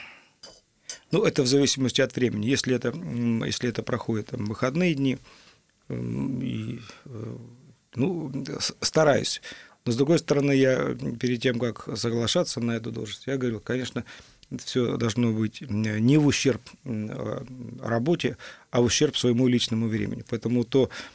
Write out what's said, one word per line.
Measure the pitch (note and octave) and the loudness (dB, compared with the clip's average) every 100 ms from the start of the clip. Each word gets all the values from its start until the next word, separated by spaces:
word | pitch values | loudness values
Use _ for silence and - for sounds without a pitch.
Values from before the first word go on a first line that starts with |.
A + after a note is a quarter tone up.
| - - _ _ - - _ _ - - - | -16 -20 _ _ -20 -20 _ _ -18 -16 -2
Ну, | - | 2
это | E3 - | 2 2
в | B2+ | 4
зависимости | C#3+ C3+ - B2+ - | 6 4 2 0 2
от | C3 - | 0 2
времени. | B2 G#2+ A2 | 0 2 0
Если | C3 - B2 | 0 2 0
это, | A#2+ | 0
м, | D3 F3 A#2+ A#2 A2+ | -4 -6 -2 0 0
если | C#3+ - B2 | -2 -2 -2
это | A2 | -4
проходит, | A2 A#2+ - A2 - | -4 -4 -2 -4 -4
там, | A2+ G#2 | -6 -6
в | |
выходные | A2 B2+ D3+ F3+ C#3 | -2 -2 2 2 2
дни, | C3+ B2 - - - _ _ _ - | 0 0 -8 -20 -20 _ _ _ -10
м, | A#2+ A#2+ A#2+ - - | -6 -4 -4 -4 -4
и, | C3+ A#2 A2 B2 - - D3 | -4 -6 -8 -10 -14 -20 -16
э, | A#2 A2+ A#2 A#2 A#2+ C#3+ _ _ - | -12 -10 -12 -16 -20 -20 _ _ -2
ну, | D3+ F3 C#3+ C#3 C#3+ D3 | -2 -2 -6 -8 -8 -6
с-, | - - | -6 -4
стараюсь. | - D#3 D3+ B2+ - - - - - _ - | 0 4 4 4 2 -6 -10 -18 -20 _ -4
Но, | |
с | A#2 | 0
другой | C3+ E3 | 4 4
стороны, | - C#3+ C#3+ | 4 2 4
я, | C3+ C3 C3 | 4 4 4
м, | C#3 A#2+ D3 A#2 | 0 -4 -6 -2
перед | B2 B2 | -2 0
тем, | B2+ A#2 | 0 0
как | A#2+ G#2+ - A2 | -2 -6 -8 -4
соглашаться | A#2+ A#2 A2+ F3 F3 - | -2 0 2 0 0 -2
на | A#2 A#2 | -2 -2
эту | A#2 | -6
должность, | A#2 G#2+ - - | -8 -8 -10 -6
я | C3+ | -2
говорил, | B2 A2 | -2 -4
конечно, | - B2 B2 B2 A#2 - - _ - B2+ | -4 -4 -4 -8 -10 -16 -20 _ -12 -10
все | - B2+ A#2+ - | -4 0 0 0
должно | A#2 A2 A#2+ | -2 2 0
быть, | A2 A2 - | 2 -2 -4
м, | C#3 G#2 A2 G#2+ A#2 | -6 -2 0 2 6
не | D3+ | 6
в | D3 | 6
ущерб, | C3 C3+ A2 - - C#3 | 4 2 0 -6 -16 -8
м, | A2 G#2+ | -6 -6
э, | C#3 A2+ - A#2+ B2+ A2+ - | -6 -6 -6 -10 -14 -14 -10
работе, | - A#2 C3+ E3+ - - - - - | -2 0 2 0 0 -4 -14 -18 -2
а | B2+ | 2
в | A#2+ | 2
ущерб | - D3 - | 4 2 2
своему | B2 A#2+ B2+ | 2 4 4
личному | A#2+ - A2+ A2+ | 4 2 0 0
времени. | G#2+ G2+ A#2+ - | -2 -4 -6 -6
Поэтому | A2+ A2+ B2 A#2 | -4 0 0 2
то, | C#3 A#2+ - - | 2 2 0 -16